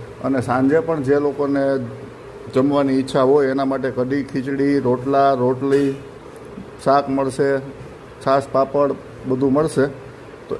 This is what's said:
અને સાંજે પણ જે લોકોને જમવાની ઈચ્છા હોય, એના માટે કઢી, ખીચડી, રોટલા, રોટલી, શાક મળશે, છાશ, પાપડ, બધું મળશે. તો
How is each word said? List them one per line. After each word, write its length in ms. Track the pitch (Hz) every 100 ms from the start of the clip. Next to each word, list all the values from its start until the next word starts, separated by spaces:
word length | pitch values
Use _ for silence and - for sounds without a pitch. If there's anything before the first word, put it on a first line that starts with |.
| - -
અને 160 | 131 135
સાંજે 380 | 113 123 135 156
પણ 220 | 160 160
જે 120 | 131 143
લોકોને 440 | 147 139 143 139 139 135 117 - - - - - -
જમવાની 480 | 131 139 143 139 131
ઈચ્છા 260 | 131 143 131
હોય, 240 | 147 135
એના 140 | 135 135
માટે 240 | 135 131
કઢી, 320 | 120 123 139
ખીચડી, 520 | 127 135 131 135 139 143
રોટલા, 500 | 127 123 131 139 139
રોટલી, 560 | 131 123 127 139 139 139 139 - - - - - - - -
શાક 220 | - 143 143
મળશે, 400 | 135 135 131 139 135 139 - - - - -
છાશ, 280 | 139 135 135
પાપડ, 440 | 135 131 143 143 - - - 127
બધું 240 | 127 135
મળશે. 320 | 139 156 156 170 - - - - -
તો 80 | -